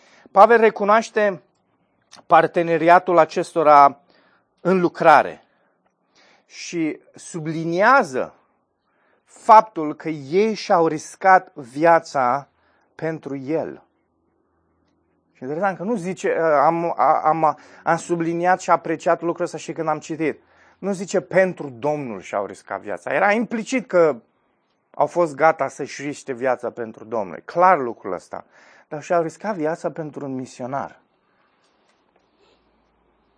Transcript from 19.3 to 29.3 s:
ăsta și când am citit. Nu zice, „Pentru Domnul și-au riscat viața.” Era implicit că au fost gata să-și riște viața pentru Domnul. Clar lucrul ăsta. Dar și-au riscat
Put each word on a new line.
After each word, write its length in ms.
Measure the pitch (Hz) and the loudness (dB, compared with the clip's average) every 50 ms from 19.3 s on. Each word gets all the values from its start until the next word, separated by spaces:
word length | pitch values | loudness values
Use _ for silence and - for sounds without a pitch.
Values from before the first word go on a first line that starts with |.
| 160 - 175 | -6 -6 -6
ăsta 120 | 160 - | -8 -8
și 160 | 151 - - 147 | -10 -12 -12 -10
când 160 | 156 160 160 | -8 -6 -6
am 100 | 151 151 | -6 -6
citit. 420 | - - 160 147 165 143 113 - _ _ _ _ _ _ _ _ | -8 -10 -8 -6 -4 -4 -6 -6 _ _ _ _ _ _ _ _
Nu 140 | 175 196 202 | -10 -8 -8
zice, 280 | 175 196 165 - 180 | -8 -8 -6 -4 -6
„Pentru 480 | 175 - - 185 190 185 165 - 147 143 | -4 -2 0 0 0 0 -2 -8 -12 -14
Domnul 520 | 123 113 131 147 151 147 139 120 104 95 | -12 -8 -6 -4 -4 -4 -6 -8 -10 -12
și-au 260 | 87 - - 101 101 | -12 -8 -6 -6 -6
riscat 340 | 95 95 - - - 98 92 | -6 -10 -16 -14 -12 -12 -12
viața.” 340 | 98 104 92 87 - - 131 | -10 -10 -12 -10 -8 -6 -4
Era 180 | 151 190 208 202 | -2 0 0 0
implicit 540 | 233 233 - 247 226 214 - 269 254 - | -2 -4 -6 -8 -10 -8 -6 -6 -6 -6
că 300 | - - 175 165 156 127 113 - _ _ _ _ _ _ _ _ _ _ _ _ _ _ | -2 0 2 2 2 0 -2 -10 _ _ _ _ _ _ _ _ _ _ _ _ _ _
au 120 | - 147 | -4 -4
fost 280 | 147 - 170 175 156 139 | -2 0 -2 -2 -2 0
gata 340 | - 156 160 156 - 139 131 | 0 2 2 2 0 -4 -8
să-și 340 | - - 143 117 - - 139 | -8 -10 -12 -12 -12 -12 -12
riște 300 | 147 135 - - - 127 | -12 -12 -12 -12 -12 -10
viața 380 | 117 127 131 123 - - 110 | -6 -4 -4 -4 -4 -6 -8
pentru 340 | - - 117 110 107 - 92 | -10 -10 -12 -12 -14 -16 -14
Domnul. 380 | 110 117 113 101 90 80 - - | -10 -8 -8 -8 -8 -10 -14 -16
Clar 340 | - - 170 180 190 185 147 | -8 -2 0 2 2 2 2
lucrul 340 | 127 117 113 - - 101 90 | 0 -6 -10 -10 -10 -10 -10
ăsta. 320 | 80 - - - 92 - _ _ _ _ _ _ _ _ _ | -10 -10 -12 -16 -16 -16 _ _ _ _ _ _ _ _ _
Dar 140 | 156 147 143 | -14 -14 -6
și-au 200 | - 180 170 165 | -2 0 0 0
riscat 340 | 160 | -2